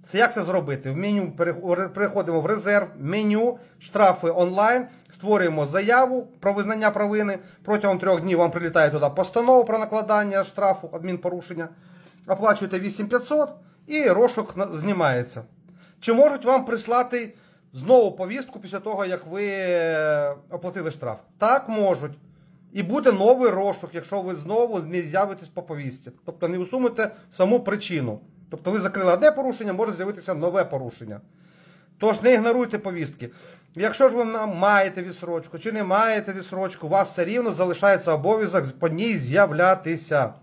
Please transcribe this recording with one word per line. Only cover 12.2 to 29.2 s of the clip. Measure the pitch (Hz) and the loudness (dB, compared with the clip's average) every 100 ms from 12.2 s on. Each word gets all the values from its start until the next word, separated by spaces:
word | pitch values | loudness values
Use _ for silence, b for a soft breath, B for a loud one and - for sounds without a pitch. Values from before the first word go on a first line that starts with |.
| - | -6
Оплачуєте | 190 214 208 190 190 | 0 2 2 -2 -4
вісім | 202 202 202 | -6 -6 -2
п'ятсот | 247 247 302 294 - b b - | -2 0 0 0 -4 b b -6
і | 302 262 | 0 2
розшук | 185 240 233 214 180 | 4 4 2 -8 -6
на-, | 196 160 | -6 -4
знімається. | 180 190 151 123 123 - - _ _ b b b | -4 0 2 0 -4 -12 -18 _ _ b b b
Чи | - | 0
можуть | 233 294 277 247 | 6 6 4 2
вам | 254 254 | 2 0
прислати | 240 - 240 247 247 220 b b b b | -6 0 0 0 -4 -8 b b b b
знову | 131 160 254 208 | -12 4 6 6
повістку | - 185 254 262 - | 0 -8 -8 -10 -16
після | 185 190 | -12 -10
того, | 202 202 190 | -8 -6 -4
як | 180 160 | -6 -8
ви, | 185 208 | -6 -6
е, | 196 185 175 165 160 156 147 143 143 _ | -4 -2 0 0 0 0 0 0 -6 _
оплатили | 175 180 185 160 | -10 -8 -6 -8
штраф? | - 123 107 _ _ | -8 -10 -10 _ _
Так, | 214 269 269 | 2 2 0
можуть. | 220 196 156 143 143 - b b b _ | 0 0 0 -4 -12 -20 b b b _
І | 196 | -8
буде | 175 269 254 | -2 2 2
новий | 202 208 262 247 | 4 4 6 4
розшук, | 185 196 - 170 | 2 -2 -4 -10
якщо | 165 165 202 | -12 -8 -6
ви | 185 180 | -6 -8
знову | 151 214 240 208 | -4 0 0 -2
не | 156 180 | -4 -6
з'явитесь | 160 180 196 190 156 | -2 -2 -2 -4 -12
по | - | -14
повістці. | - 147 139 123 - - - | -12 -10 -10 -12 -20 -16 -16
Тобто | 165 170 | -6 -4
не | 180 | -4
усунете | 180 254 247 233 214 B B | -4 -2 -2 0 -4 B B
саму | - 185 240 | 0 2 2
причину. | 226 208 - 170 123 107 - _ - | 0 -4 -4 -4 -4 -8 -14 _ -16
Тобто | 156 180 | -8 -4
ви | 208 | -2
закрили | 190 202 185 | -2 0 2
одне | 185 | 6